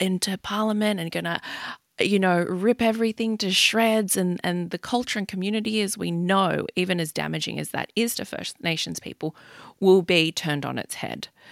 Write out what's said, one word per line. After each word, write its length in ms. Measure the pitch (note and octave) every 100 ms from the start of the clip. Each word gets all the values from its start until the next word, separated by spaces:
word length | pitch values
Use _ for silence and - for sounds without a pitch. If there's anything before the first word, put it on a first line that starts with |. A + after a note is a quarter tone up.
into 380 | F#3+ F#3 - F#3+
Parliament 600 | - G#3 A3 G#3+ G#3 G3
and 100 | E3
gonna, 320 | E3+ E3+ E3+ - - - - _ -
you 180 | G3 G3+
know, 240 | F#3 F3
rip 380 | F3 F3+ G#3 A#3+
everything 540 | A#3 A3 A3+ G#3+ A3+ G#3+
to 140 | G3
shreds, 640 | F#3 - A3 A3+ A3 G3 G3
and, 240 | F3+ F3
and 280 | F3 F3 E3+
the 80 | -
culture 400 | - A#3+ B3 G#3+
and 100 | G3
community 540 | G3 F#3+ A3 G#3+ G#3+
as 160 | G3+ G3+
we 120 | F3
know, 560 | E3+ F3 G3 F#3 D3 -
even 240 | - F3+ F3
as 140 | D#3
damaging 480 | - D3+ D#3+ - -
as 100 | D3+
that 220 | - -
is 200 | - A#3 -
to 80 |
First 360 | G#3 - - -
Nations 340 | F3 D#3+ E3 E3
people, 380 | - - D#3 - - - - _
will 240 | G3 F#3+
be 300 | F3 F3 D#3+
turned 340 | - E3 D3 C3+
on 120 | B2+
its 160 | -
head. 340 | - - - - _ -